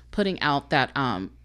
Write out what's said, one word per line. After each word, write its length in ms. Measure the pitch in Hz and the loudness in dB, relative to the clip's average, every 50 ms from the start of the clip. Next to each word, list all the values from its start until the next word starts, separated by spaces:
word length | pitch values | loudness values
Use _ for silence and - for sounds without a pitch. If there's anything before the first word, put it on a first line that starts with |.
| - - | -20 -6
putting 300 | - - 202 196 180 - | -2 0 0 0 0 0
out 280 | - 147 143 143 - - | 0 0 0 0 0 0
that, 240 | 160 143 127 - - | 2 2 2 2 0
um, 340 | 139 135 123 104 90 95 - - - - | 0 0 0 0 -2 -4 -8 -10 -16 -18